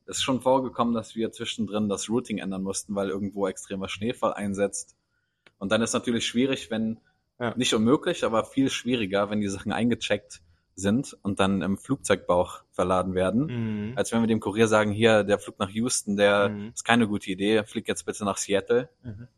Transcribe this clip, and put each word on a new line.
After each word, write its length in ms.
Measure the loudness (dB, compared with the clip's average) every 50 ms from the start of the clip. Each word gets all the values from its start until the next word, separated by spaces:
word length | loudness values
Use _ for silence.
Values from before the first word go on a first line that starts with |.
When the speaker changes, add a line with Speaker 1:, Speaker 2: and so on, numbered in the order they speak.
| _
Speaker 1:
Es 120 | -10 -6 -4
ist 40 | -2
schon 200 | -2 -2 0 2
vorgekommen, 520 | 4 4 4 2 0 -2 -2 0 0 0
dass 200 | -2 -4 -6 -6
wir 160 | -4 -4 -4
zwischendrin 580 | -4 -6 -8 -8 -6 -4 -4 -2 -2 -2 -2 0
das 220 | -2 -2 -2 -2
Routing 280 | -2 -2 0 -2 -4 -6
ändern 240 | -4 -6 -6 -6 -4
mussten, 320 | -6 -6 -6 -6 -6 -4
weil 140 | -2 -2 -2
irgendwo 380 | -2 -4 -4 -6 -4 -2 -2
extremer 420 | -2 -2 -4 -10 -10 -8 -8 -8 -8
Schneefall 460 | -8 -6 -4 -4 -4 -2 -2 -2 -2
einsetzt. 600 | -2 -4 -4 -2 0 -2 -2 -2 -6 -14 _ _ _ _ _ _ _ _ _ _ _ _ _ _ -8
Und 120 | -4 0
dann 100 | 0 0
ist 120 | 0 0 -2
natürlich 340 | -2 -2 0 -2 -2 -2
schwierig, 460 | -2 0 0 0 0 0 -2 -4 -6 -4
wenn, 260 | -4 -2 -4 -4 -8 _ _ _ _ _ _ _ -6
Speaker 2:
Ja. 160 | -6 -4 -2
Speaker 1:
nicht 160 | -2 0 2 2
unmöglich, 520 | 2 4 4 4 4 2 0 -2 0 -2
aber 200 | 0 0 0 0
viel 240 | 0 0 0 0 2
schwieriger, 640 | 0 -2 -4 -2 -2 -2 -2 0 0 0 0 0
wenn 100 | 0 -2
die 80 | -2 -2
Sachen 220 | -4 -6 -4 -4
eingecheckt 720 | -2 0 0 0 0 0 -2 -2 -4 -4 -4 -8 -20 -20 _ _ _ _ _ _ _
sind 420 | -4 0 0 2 0 0 -4 -8 -10 -6
und 160 | -4 0 2
dann 240 | 2 2 2 2 0
im 160 | 0 -2 -4
Flugzeugbauch 840 | -2 -4 -4 -2 0 0 0 0 2 2 2 2 2 0 -4 -16 -18 _ _
verladen 420 | -2 0 2 2 2 2 0 2
werden, 760 | 2 2 2 2 2 0 0 -2 -4 -4 -4 -4 -4 -4 -4
Speaker 2:
Mhm. 60 | -2
Speaker 1:
als 140 | -2 -2 0
wenn 120 | 2 2 2
wir 40 |
dem 140 | 4 2 2
Kurier 260 | 0 0 2 2 4
sagen, 240 | 6 6 4 4 4
hier, 320 | 2 4 6 6 6 6 4
der 160 | 4 0 0
Flug 220 | -2 -4 -6 -4
nach 80 | -4 -4
Houston, 480 | -2 -2 -2 -2 -2 -2 -2 0 2
der 320 | 6 6 6 6 6 4 2
Speaker 2:
Mhm. 240 | 0 -4 -8 -10 -10
Speaker 1:
ist 80 | -4 2
keine 240 | 4 4 4 4
gute 240 | 2 0 -2 -4 -4
Idee, 320 | -4 -2 2 2 2 2 2
flieg 220 | 0 -6 -8 -4
jetzt 200 | -4 -6 -6 -6
bitte 180 | -8 -6 -4 -2
nach 140 | -2 -2 -2
Seattle. 500 | -2 0 0 0 2 2 2 2 0 -2 _ _ -16
Speaker 2:
Mhm. 240 | -14 -14 -14 -14 -18 _